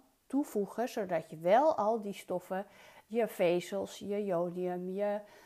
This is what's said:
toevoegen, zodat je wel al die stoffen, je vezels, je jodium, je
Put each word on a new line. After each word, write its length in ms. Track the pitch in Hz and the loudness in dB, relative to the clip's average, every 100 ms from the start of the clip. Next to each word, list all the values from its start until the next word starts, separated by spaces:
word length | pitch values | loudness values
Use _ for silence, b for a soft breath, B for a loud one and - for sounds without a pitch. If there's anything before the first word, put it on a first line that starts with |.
| _ _ - | _ _ -4
toevoegen, 640 | 269 294 214 190 - 247 | -2 0 -2 -2 -2 -4
zodat 400 | - 185 165 - | -4 -2 -2 -4
je 80 | 160 | -2
wel 400 | 170 220 311 - | 4 6 6 4
al 240 | 208 226 | 2 0
die 120 | 202 | -2
stoffen, 520 | 190 - 180 - 190 202 B B B B | -8 -6 -6 -4 -6 -8 B B B B
je 220 | 226 214 | 0 0
vezels, 720 | - 180 180 175 196 190 - | 2 4 4 0 -4 -6 -8
je 280 | 196 202 202 | -6 -4 0
jodium, 640 | 170 175 175 180 180 180 | 0 0 -2 -4 -4 -4
je 300 | 190 208 208 208 B | -2 -2 -2 -6 B